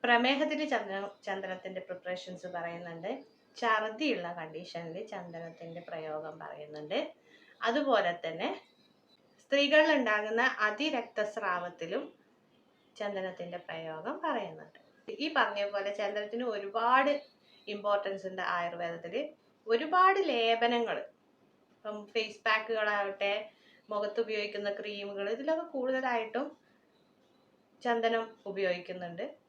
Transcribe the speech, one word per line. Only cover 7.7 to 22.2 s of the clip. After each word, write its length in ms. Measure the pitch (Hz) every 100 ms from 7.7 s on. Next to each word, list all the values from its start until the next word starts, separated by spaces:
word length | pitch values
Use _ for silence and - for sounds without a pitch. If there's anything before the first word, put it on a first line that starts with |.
| 254 269 226 180 175
തന്നെ 240 | 160 165 240 392 - _ _ _ _ _ _ _
സ്ത്രീകളിൽ 460 | _ 277 285 311 311
ഉണ്ടാകുന്ന 480 | 294 233 208 214 220 254 247 214
അതിരക്തസ്രാവത്തിലും 1400 | 208 302 247 226 - 208 - 190 180 175 170 165 214 302 - _ _ _ _ _ _ _ -
ചന്ദനത്തിന്റെ 600 | 208 196 185 185 175 175
പ്രയോഗം 500 | - 165 160 156 190 302
പറയുന്നുണ്ട്. 540 | 330 254 185 160 151 - _ _ - -
ഈ 40 | 202 285
പറഞ്ഞ 260 | 214 202 202
പോലെ 180 | 202 196 202
ചന്ദനത്തിന് 460 | 202 208 208 233 247
ഒരുപാട് 580 | 208 202 226 233 262 269 285 - _ _ - -
ഇമ്പോർട്ടൻസ് 500 | 208 202 202 196 196 190
ഉണ്ട് 120 | 185 175 175
ആയുർവേദത്തിൽ. 600 | 175 170 170 170 170 208 302 - _ _ 220
ഒരുപാട് 480 | 233 311 370 381 392 349
ലേപനങ്ങൾ, 680 | 240 226 226 233 240 220 160 - _ _ _ _ _ _ _
ഇപ്പം 220 | 214 208 208
ഫേസ് 260 | 226